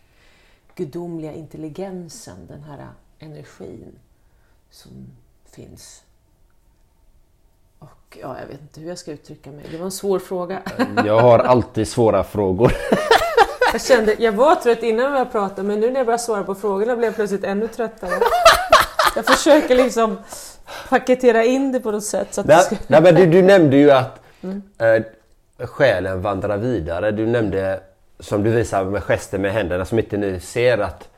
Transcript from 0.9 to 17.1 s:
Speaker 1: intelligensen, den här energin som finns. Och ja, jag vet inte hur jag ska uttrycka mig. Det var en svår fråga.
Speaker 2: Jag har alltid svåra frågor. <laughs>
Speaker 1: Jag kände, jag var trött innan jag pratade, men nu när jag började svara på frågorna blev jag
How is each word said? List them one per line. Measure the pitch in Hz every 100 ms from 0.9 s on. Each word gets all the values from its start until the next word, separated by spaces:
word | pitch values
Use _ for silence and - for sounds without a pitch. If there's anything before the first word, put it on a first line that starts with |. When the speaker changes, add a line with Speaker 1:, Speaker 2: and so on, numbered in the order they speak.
| 170 175 165 156
Speaker 1:
intelligensen, | 160 147 151 156 156 190 185 170 - - 90 -
den | 147
här | 151 139 127 120 _ _
energin | 156 151 143 - - - - - _ _ _ _ _ _ _
som | _ - - 64 - _ _ _
finns. | - - - - - _ _ _ _ _ _ _ _ _ _ _ _ _ _ _ _ _ _
Och | 151 _ _ -
ja, | 143 -
jag | -
vet | 143
inte | 151 151
hur | 160
jag | 175
ska | -
uttrycka | 147 - - 139
mig. | 147 139
Det | 160
var | 190
en |
svår | 190 202 185
fråga. | - 185 175 185 - - 254 - -
Speaker 2:
Jag | 113
har | 123 113
alltid | 127 127 - 110 104
svåra | - 113 98
frågor. | 90 101 95 92 120 -
<laughs> | - 571 622 453 679 554 494 571 494
Speaker 1:
Jag | 226
kände, | - 247 214 208
jag | 226
var | 208 285 339
trött | 240 233
innan | 233 220 269
jag | 277 247
pratade, | 220 196 196 202
men | 208
nu | 233
när | 269
jag | 226
började | 233
svara | 233 202
på | 180 196
frågorna | 214 190 226 240
blev |
jag | 226